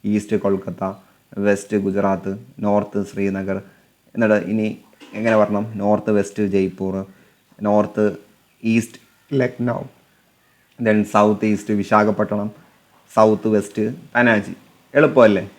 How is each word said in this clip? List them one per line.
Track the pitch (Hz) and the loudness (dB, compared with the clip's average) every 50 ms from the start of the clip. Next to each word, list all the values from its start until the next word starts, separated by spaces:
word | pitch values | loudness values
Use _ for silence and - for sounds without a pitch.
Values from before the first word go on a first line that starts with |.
| - 104 104 | -2 -2 -2
ഈസ്റ്റ് | 104 104 - 110 101 - | -2 -2 -2 -4 -2 0
കൊൽക്കത്ത, | 101 98 95 - - 87 - 98 95 92 - _ _ _ _ _ _ - 101 101 | -2 -2 -2 -4 -10 -8 -8 -8 -8 -8 -10 _ _ _ _ _ _ -8 -2 0
വെസ്റ്റ് | 104 101 98 - - 110 104 98 | 0 0 0 -2 -4 -4 -2 -2
ഗുജറാത്ത്, | 98 95 101 98 98 98 90 90 98 98 110 - - - - 110 | -2 -2 0 0 0 -2 -2 -4 -8 -10 -10 -12 -20 -12 -6 -2
നോർത്ത് | 104 104 104 104 - - 104 98 - | 0 0 0 0 -2 -6 -6 -6 -6
ശ്രീനഗർ, | - 101 98 98 95 95 95 98 95 98 - - _ _ _ _ _ _ _ _ _ | -6 -4 -4 -2 -2 -4 -6 -6 -6 -6 -8 -12 _ _ _ _ _ _ _ _ _
എന്നിട്ട് | 117 117 107 107 104 - 90 107 | 0 2 2 2 2 2 -2 -2
ഇനി | 110 107 107 - - - _ _ _ - - - | -2 -2 -4 -6 -10 -18 _ _ _ -20 -16 -10
എങ്ങനെ | 101 110 117 113 110 | -4 0 2 4 4
വരണം, | 104 104 104 101 107 113 110 101 | 4 2 0 -4 -4 -6 -8 -4
നോർത്ത് | 101 104 107 104 - - 107 101 | 0 0 0 0 2 0 0 0
വെസ്റ്റ് | 98 - - - 104 98 95 | 0 -2 -4 -4 -2 0 2
ജയ്പൂർ, | 98 95 92 90 - 95 95 98 95 98 95 - _ _ _ _ _ _ _ _ - 104 104 | 0 0 0 -4 -6 -6 -6 -6 -6 -8 -10 -16 _ _ _ _ _ _ _ _ -6 -2 0
നോർത്ത് | 104 104 101 101 - 107 107 104 87 - - _ _ _ _ _ _ _ - 113 113 | 2 2 0 0 -2 0 0 0 -2 -6 -16 _ _ _ _ _ _ _ -4 0 0
ഈസ്റ്റ് | 117 113 - - - _ _ _ _ _ _ 147 135 | 0 -2 -4 -14 -20 _ _ _ _ _ _ -2 -2
ലക്നൗ, | 123 123 - - 123 123 117 - - - _ _ _ _ _ _ _ _ _ _ _ _ _ _ _ _ _ - 120 | -2 -2 -4 -4 -4 -4 -4 -6 -10 -14 _ _ _ _ _ _ _ _ _ _ _ _ _ _ _ _ _ -2 0
then | 110 107 107 101 101 | 2 2 2 0 2
സൗത്ത് | - 107 104 107 107 98 110 107 | 2 4 4 4 2 0 0 -2
ഈസ്റ്റ് | 104 98 - - 107 101 | -2 -2 -2 -4 -4 -4
വിശാഖപട്ടണം, | 98 - 113 107 107 107 101 - 107 - 104 104 104 107 - - _ _ _ _ _ _ _ _ _ _ - | 0 2 2 2 2 2 0 -2 -2 -2 -2 -4 -4 -6 -10 -14 _ _ _ _ _ _ _ _ _ _ 2
സൗത്ത് | 110 110 110 107 104 - 110 107 | 4 4 4 4 2 0 0 0
വെസ്റ്റ് | 104 98 - - - 107 110 131 - - - _ | 0 0 -2 -4 -4 -4 -4 -6 -10 -16 -4 _
പനാജി. | 120 123 120 113 104 95 - - - - _ _ _ _ _ - | 2 2 4 2 2 -2 -6 -14 -16 -18 _ _ _ _ _ 2
എളുപ്പമല്ലേ? | 143 156 - - 131 117 107 101 95 92 - - | 2 2 4 6 6 6 6 6 2 -2 -6 -16